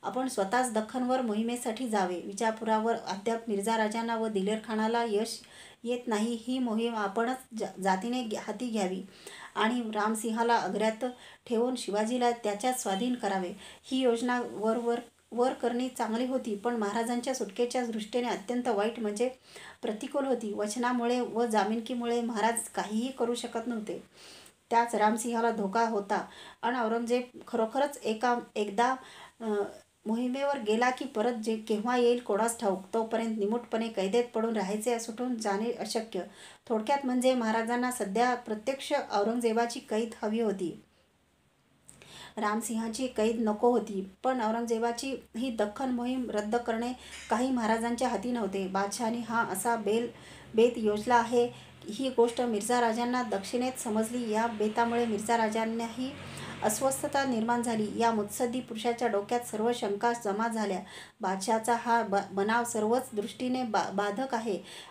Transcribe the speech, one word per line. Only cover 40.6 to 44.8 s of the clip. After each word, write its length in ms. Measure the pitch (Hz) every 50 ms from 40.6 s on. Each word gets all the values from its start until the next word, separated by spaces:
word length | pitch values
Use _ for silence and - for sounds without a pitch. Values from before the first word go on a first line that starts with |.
| 190 160 - - - _ _ _ _ _ _ _ _ _ _ _ _ _ _ _ _ _ _ _ _ - - - - - - - - - -
रामसिंहाची 720 | 220 208 208 214 226 226 - 233 220 226 226 220 - 262
कैद 300 | 254 - - 214 226 233 233
नको 320 | 233 214 208 208 - 240
होती, 420 | 247 226 208 214 202 190 190 190 - _ -
पण 160 | 254 262 254
औरंगजेबाची 760 | 220 214 220 226 240 226 233 226